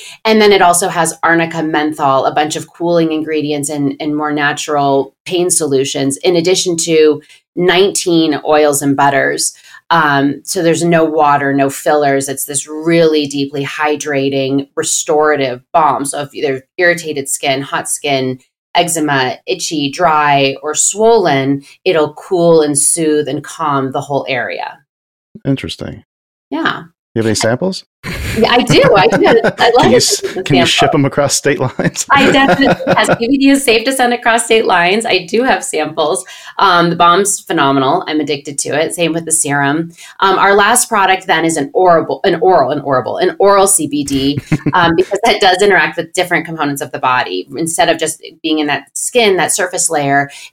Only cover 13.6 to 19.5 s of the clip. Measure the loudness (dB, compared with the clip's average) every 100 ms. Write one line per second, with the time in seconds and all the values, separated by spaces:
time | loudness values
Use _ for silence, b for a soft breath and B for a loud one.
13.6 | -6 -4 -2 -2 -2 -2 -2 -2 -2 -2
14.6 | -4 -6 -4 -4 -2 2 2 2 -2 -6
15.6 | _ 0 2 0 -4 -8 -10 -6 -4 -4
16.6 | -8 -2 0 0 -4 -8 -6 -6 -2 -2
17.6 | -4 -8 -6 -6 -2 -2 -2 -6 b _
18.6 | _ -8 -6 -4 -2 -2 -2 -6 -8